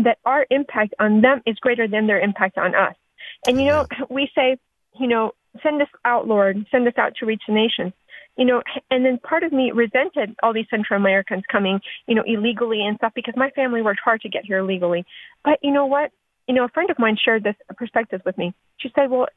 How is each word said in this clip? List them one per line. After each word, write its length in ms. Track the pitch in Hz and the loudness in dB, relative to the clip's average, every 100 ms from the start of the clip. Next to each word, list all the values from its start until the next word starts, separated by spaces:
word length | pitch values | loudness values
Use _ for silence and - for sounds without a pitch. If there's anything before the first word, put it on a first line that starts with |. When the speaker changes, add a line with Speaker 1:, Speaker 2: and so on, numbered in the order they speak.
Speaker 1:
that 140 | 226 214 | 2 2
our 220 | 240 285 - | 0 0 2
impact 440 | 269 277 226 214 - | 0 0 -2 -2 0
on 200 | 214 214 | 2 6
them 200 | 254 277 233 | 6 4 -2
is 100 | 214 | -2
greater 300 | 254 240 220 | -2 0 -2
than 180 | 214 214 | 0 2
their 140 | 196 | 2
impact 360 | 202 196 190 - | 0 0 -2 0
on 180 | 180 185 | 0 0
us. 180 | 190 - _ _ - - 240 | 0 -4 _ _ -20 -4 0
And, 120 | 254 | 2
you 60 | 277 | 2
know, 200 | 302 - | 2 -2
Speaker 2:
Amen. 140 | 240 269 | -8 -8
Speaker 1:
we 220 | 262 285 | -4 -2
say, 240 | - 262 262 _ _ _ - | 0 0 -2 _ _ _ -6
you 80 | 254 | -2
know, 240 | 233 220 - _ 233 | 0 -2 -6 _ -6
"Send 200 | 311 294 | -4 -2
us 60 | 285 _ | -4 _
out, 240 | 247 240 226 | 0 0 2
Lord. 360 | 208 196 196 208 | 2 2 0 -2
Send 160 | 254 240 | 0 2
us 80 | 240 | 0
out 200 | 220 - | -2 -2
to 100 | 220 | -4
reach 160 | 220 - | -4 0
the 60 | |
nations." 380 | 214 226 - 180 - _ - - - | 0 2 -2 -6 -8 _ -20 -14 0
You 80 | |
know, 180 | 254 247 - 262 - | 2 2 -2 -12 -2
and 160 | 254 | 2
then 140 | 254 247 | 2 0
part 240 | - 320 | -2 -2
of 100 | 330 | 0
me 200 | 269 254 | 0 0
resented 640 | 233 226 254 349 302 214 - | 2 2 2 0 -2 -6 -2
all 80 | 226 | 0
these 140 | 220 220 | 0 -4
Central 260 | 220 208 202 | -4 -2 2
Americans 460 | 196 196 190 190 - | 2 2 0 -6 -2
coming, 300 | 208 196 196 - - - | 0 0 -2 -6 -14 -2
you 80 | |
know, 80 | 220 | 0
illegally 640 | - 220 226 220 233 214 208 | 0 -2 -2 -2 -2 -2 -2
and 100 | 214 | -2
stuff 140 | 226 240 | -4 -4
because 180 | 233 240 | -8 -4
my 140 | 277 | -2
family 320 | 277 254 233 | -2 -2 0
worked 160 | 214 202 | -2 0
hard 160 | - 220 | 0 0
to 80 | 208 | -2
get 160 | 202 | -8
here 140 | 208 190 | -4 -2
illegally. 460 | 190 185 175 175 - - - _ | -2 -2 0 -2 -4 -18 -20 _
But 140 | 294 302 | 0 0
you 120 | 285 | 2
know 140 | 285 269 | 2 2
what? 260 | 285 302 - _ _ - | 0 -2 -8 _ _ -2
You 80 | |
know, 100 | 254 | 0
a 40 | 240 | 0
friend 200 | 311 392 | 0 -2
of 100 | 415 | 2
mine 200 | 226 214 | 2 2
shared 200 | 240 220 | 2 2
this 120 | 202 208 - 196 | 0 -6 -14 -12
perspective 460 | 233 226 226 190 | -4 -4 -4 -6
with 140 | 185 185 | -6 -4
me. 160 | 175 - _ - | -6 -8 _ -14
She 120 | 254 | -4
said, 160 | - 269 | 0 2
"Well, 160 | 254 - | 2 -2